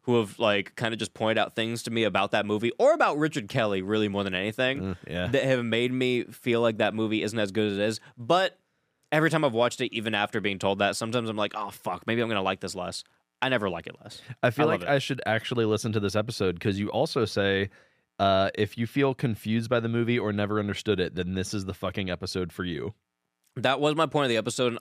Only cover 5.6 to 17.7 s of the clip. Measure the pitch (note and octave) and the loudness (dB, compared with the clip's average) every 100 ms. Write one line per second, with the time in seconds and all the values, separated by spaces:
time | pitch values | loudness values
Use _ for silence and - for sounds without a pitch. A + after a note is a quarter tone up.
5.6 | A#2 A2+ B2 B2+ B2+ B2 - - B2+ A#2 | 0 0 0 0 0 0 -4 -6 0 2
6.6 | A#2 G#2+ G#2+ A2 A2 A2 G2 A2+ G#2 G2+ | 2 2 0 0 0 0 -2 -2 -2 0
7.6 | G#2+ G2+ G#2+ A2 - - A#2 F3 F#3 - | 0 0 0 -2 -10 -6 2 2 2 -4
8.6 | _ _ _ _ _ D#3 D#3 D#3+ D3 A2+ | _ _ _ _ _ 2 4 4 2 4
9.6 | A#2+ - B2+ A2+ A2 G#2 G#2 A2 G2+ F#2+ | 2 0 -4 -4 -2 0 0 0 -2 0
10.6 | G2 G2 G2+ G2 A2+ B2 A2+ G#2+ G#2 G#2+ | 0 2 2 0 -2 -2 -2 -2 -4 -4
11.6 | G2+ - G#2+ F2+ - A#2 A2+ G#2 F#2+ F#2+ | -8 -8 -8 -6 -2 -2 0 0 0 -2
12.6 | F#2+ F#2 F2 - - _ _ _ C3 B2 | -6 -8 -8 -10 -14 _ _ _ 0 0
13.6 | G2+ E2+ - - A2 - - B2 B2 A#2 | 0 -4 -10 -16 -18 -18 -18 0 0 2
14.6 | D3+ F#2 F2 C#3+ - B2+ G2+ A2 - A#2+ | 2 2 2 0 0 -4 0 0 0 0
15.6 | A2 G#2+ A#2 G#2+ G2+ G#2+ G#2+ - F#2+ F2 | 2 2 0 0 0 0 -2 0 -2 0
16.6 | G#2+ G2 G2+ A2 D#3+ - G#2 - G2 G2 | -2 0 0 0 0 0 0 2 2 2
17.6 | G2 | -2